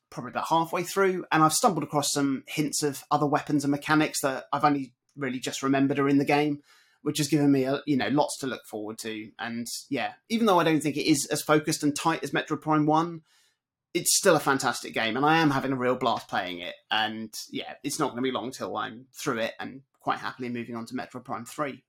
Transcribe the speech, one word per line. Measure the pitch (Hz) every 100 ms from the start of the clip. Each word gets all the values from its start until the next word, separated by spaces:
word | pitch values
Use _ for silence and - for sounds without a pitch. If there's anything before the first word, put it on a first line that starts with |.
| _
probably | - 123
about | 117 -
halfway | 165 165 175
through, | 175 - 196 185 -
and | 160
I've | 156
stumbled | - - 156
across | 147 151 139
some | 147 139 131 -
hints | - 143 -
of | 147 135 -
other | 147 147
weapons | 143 - 151 139
and |
mechanics | 143 - 151 156 -
that | 139 131 -
I've | 143
only | 147 143 127 _ _ -
really | 135 127
just | 139 -
remembered | 135 135 135 139
are | 139
in | 139
the | 143
game, | 147 151 147 _ _ _ _
which | 147 147
has | 143
given | 156 143
me | 139 131
a, | 139 -
you | 135
know, | 107
lots | 143 - -
to | 135
look | 110 -
forward | 107 104 113
to. | 113 110 110 -
And | 117 117 117 - -
yeah, | 135 104 - -
even | 226 220
though | 175
I |
don't | 160 156
think | 151 139
it | -
is | 143 -
as | 147
focused | - 151 156 151
and | 147
tight | 143 170 165
as | 139
Metroid | - - 147
Prime | 156 156 151
one, | 156 170 165 _ _ _ _ _ _ _
it's | 175 156 -
still | 202 156
a |
fantastic | 147 135 131 117 -
game, | 117 113 117
and | 147
I | 160
am | 156
having | 139 131
a | 135
real | 123 123
blast | 123 101 -
playing | 117 92 87
it. | 87 - -
And | 110 110 110 110 - -
yeah, | 139 - -
it's | 143 143
not | 135
gonna | 113
be | 131
long | 123 110
till | 131 104 104
I'm | 107 110 131 -
through | 151 117
it | 110 -
and | 98 101 _ _
quite | - 127
happily | 101 - 123
moving | 120 117 117
on | 113
to |
Metroid | 123 - 127
Prime | 120 110
three, | 117 - 147 131